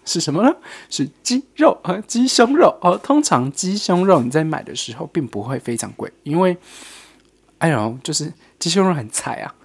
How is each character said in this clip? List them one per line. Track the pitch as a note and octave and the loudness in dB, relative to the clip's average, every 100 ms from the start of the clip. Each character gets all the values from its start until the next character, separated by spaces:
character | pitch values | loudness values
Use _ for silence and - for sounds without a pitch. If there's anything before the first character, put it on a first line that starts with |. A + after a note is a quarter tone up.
| - | -6
是 | F3 | -4
什 | D#3 | -2
么 | D#3 | 2
呢？ | B3+ F4+ - - - | 2 0 -10 -20 -10
是 | - C#3 - | -6 -6 -6
鸡 | - B3+ - - | -4 -4 -4 2
肉， | D4 - | 2 2
呃， | - F#3+ | -4 -6
鸡 | - A#3+ B3+ | -4 -2 0
胸 | - A#3+ D4 | 4 4 6
肉， | G#3+ - | 4 4
哦， | F3 G3+ | 0 0
通 | - D4 | 2 2
常 | D4+ C3 C3 | 4 0 0
鸡 | - F#3 G3+ | -4 -4 -4
胸 | - F3 F#3+ | 0 2 4
肉 | E3 | 4
你 | A#2+ | 4
在 | D3+ | 0
买 | D#3+ D3+ | -2 -4
的 | - | -8
时 | - - | -10 -10
候 | A2 - | -10 -8
并 | E3+ B2 | -6 -6
不 | G2+ | -8
会 | A2+ C3 | -6 -8
非 | - A#2 | -6 -6
常 | G#2 | -8
贵， | - - - | -10 -12 -10
因 | D3 E3 | -4 2
为， | F#3 F3 - - - - - _ _ _ _ _ | 2 0 -10 -20 -20 -20 -20 _ _ _ _ _
I | D#3+ | 0
don't | B2 | 2
know， | A2 C3 | -2 -6
就 | E3 | -6
是 | D3+ D3+ - _ _ | -6 -6 -10 _ _
鸡 | E3+ | -2
胸 | F#3+ F#3 | 2 2
肉 | |
很 | D3+ G#2+ | 0 -4
柴 | - C3 | -8 -6
啊， | - - - | -8 -10 -16